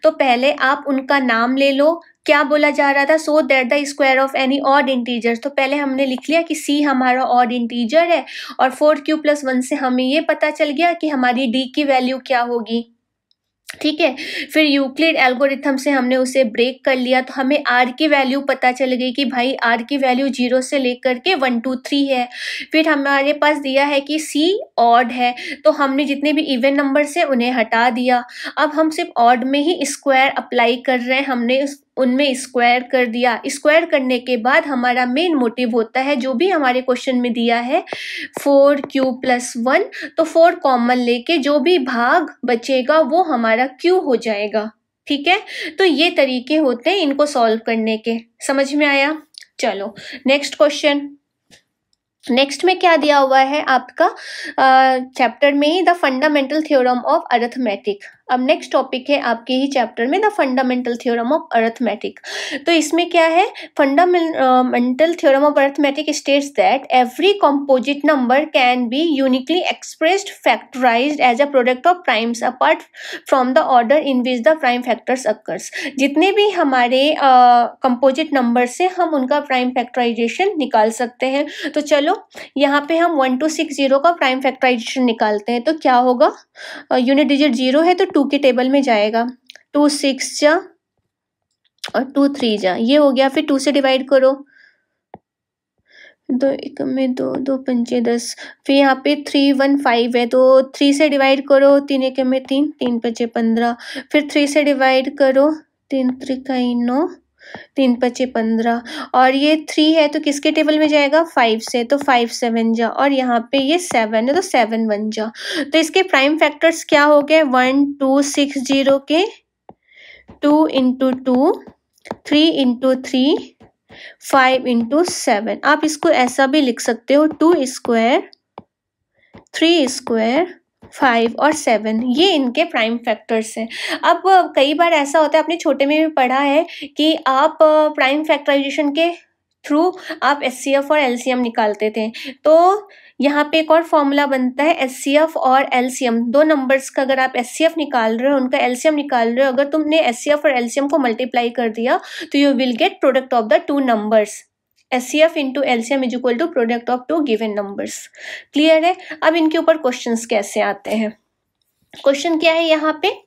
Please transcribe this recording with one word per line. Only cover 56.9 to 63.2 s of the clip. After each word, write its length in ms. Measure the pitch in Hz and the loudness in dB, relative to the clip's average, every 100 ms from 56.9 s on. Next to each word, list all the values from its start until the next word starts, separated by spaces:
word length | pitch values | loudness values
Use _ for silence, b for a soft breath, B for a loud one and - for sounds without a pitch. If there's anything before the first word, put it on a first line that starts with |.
| 247 247 | 0 0
of 100 | 320 - | -2 0
arithmetic। 600 | 240 233 247 240 202 214 202 B B - | -2 -2 -4 -4 -4 -6 -8 B B -4
अब 160 | 254 254 | -2 0
नेक्स्ट 260 | 320 262 | 0 0
टॉपिक 380 | 302 269 254 254 | -2 -2 -6 -2
है 100 | 285 | -2
आपके 340 | 240 226 - | -2 -4 -4
ही 120 | 254 277 | -2 -2
चैप्टर 400 | 277 226 - 240 | -2 -4 -4 -2
में 120 | 370 | 0
the 120 | 427 | 0
fundamental 680 | 415 277 254 254 247 247 240 | 0 -2 0 0 -2 -4 -4
theorem 340 | 254 240 233 | -4 -2 -2
of 280 | 320 - 233 | -4 0 0
arithmetic। 500 | 226 226 240 220 202 - B B B 285 294 | 0 -2 -4 -4 -10 -12 B B B -6 0
तो 60 | |
इसमें 380 | 339 302 339 339 | 0 2 -2 0
क्या 140 | 339 | 2